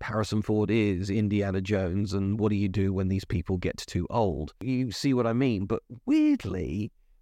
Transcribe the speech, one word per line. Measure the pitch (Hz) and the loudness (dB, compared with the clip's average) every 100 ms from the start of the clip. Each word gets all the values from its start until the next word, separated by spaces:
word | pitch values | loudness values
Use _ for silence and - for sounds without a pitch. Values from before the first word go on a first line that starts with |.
Harrison | - 107 104 107 | -4 -2 0 -2
Ford | 104 107 101 | 0 0 2
is | 113 104 90 98 | 2 2 0 0
Indiana | 104 104 104 98 95 | 0 2 2 2 -2
Jones, | 95 101 92 95 101 | 0 0 0 -2 -2
and | 98 98 107 | 0 0 0
what | 104 | 2
do | 104 | 2
you | 101 | 0
do | 101 98 | 2 0
when | 95 92 | 2 0
these | 95 | 0
people | - 85 - 92 | -2 -4 -2 -2
get | - - | -2 -6
too | - 87 - | -6 -4 -2
old? | 120 104 71 78 - | 0 0 -2 -6 -6
You | 117 127 127 | -4 -2 -2
see | - 139 | -2 0
what | 123 117 | 2 2
I | |
mean? | 117 135 104 | 2 2 0
But | 98 113 - 117 - | -2 -4 -6 -8 0
weirdly, | 311 302 277 - 90 80 87 196 - _ _ | 4 4 2 -2 -4 -4 -4 -6 -10 _ _